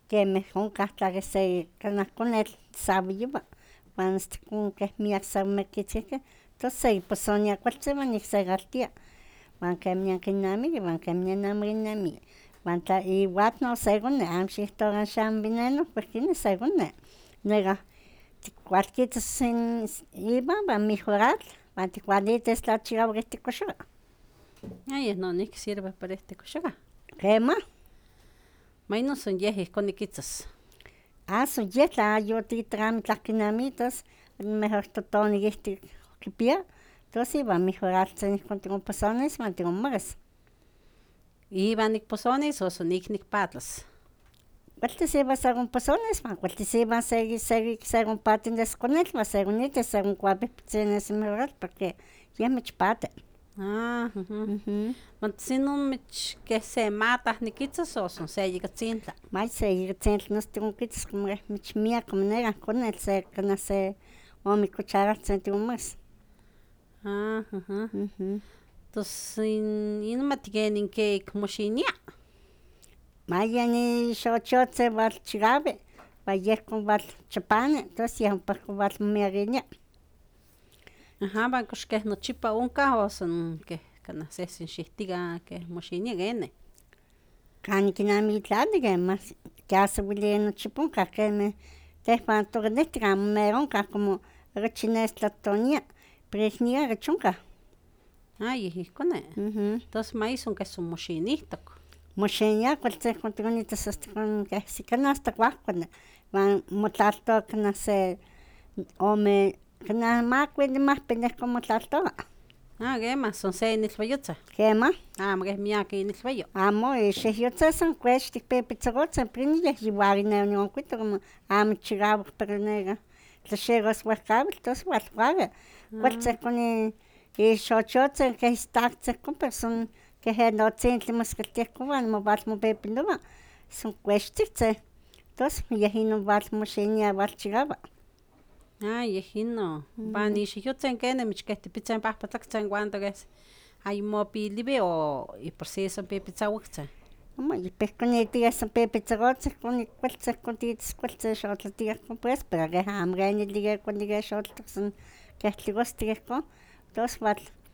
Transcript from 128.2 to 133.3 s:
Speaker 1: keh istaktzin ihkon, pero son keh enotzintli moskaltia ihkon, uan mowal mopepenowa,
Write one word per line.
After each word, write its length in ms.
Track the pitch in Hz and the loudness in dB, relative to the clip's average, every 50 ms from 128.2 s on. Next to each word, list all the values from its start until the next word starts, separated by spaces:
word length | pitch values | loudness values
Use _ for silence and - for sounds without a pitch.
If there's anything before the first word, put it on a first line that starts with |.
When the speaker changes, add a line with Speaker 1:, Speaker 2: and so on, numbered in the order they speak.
| 269 254 226 - | 2 2 2 2
Speaker 1:
keh 140 | 240 240 240 | 2 2 2
istaktzin 600 | 226 - - - 233 233 240 240 - - - 233 | 0 -4 -2 0 2 2 2 0 -2 -4 -4 -4
ihkon, 200 | - - - 311 - | -4 -6 -10 -4 -2
pero 140 | 320 254 | -2 -2
son 360 | - - - 226 233 226 226 220 - - - _ _ _ - | -2 -4 -4 -2 -2 -2 -4 -6 -8 -16 -20 _ _ _ -4
keh 140 | - 220 226 233 226 | -2 2 4 4 4
enotzintli 640 | 214 214 220 220 220 - - 240 247 226 - - | 4 4 4 2 2 2 2 2 2 2 0 0
moskaltia 560 | 233 233 226 - - - 214 - - 233 233 - | 0 0 -2 -2 -4 -8 -8 -6 -4 -4 -4 -4
ihkon, 200 | - - 254 277 | -4 -6 -4 -2
uan 180 | 285 269 240 220 | 0 0 0 0
mowal 320 | 220 208 196 214 208 208 - | 0 2 2 2 2 2 2
mopepenowa, 760 | 220 220 196 220 220 220 214 - 202 220 254 320 415 165 - - - | -2 -2 0 2 0 0 0 -4 -4 -2 0 0 0 0 -2 -4 -12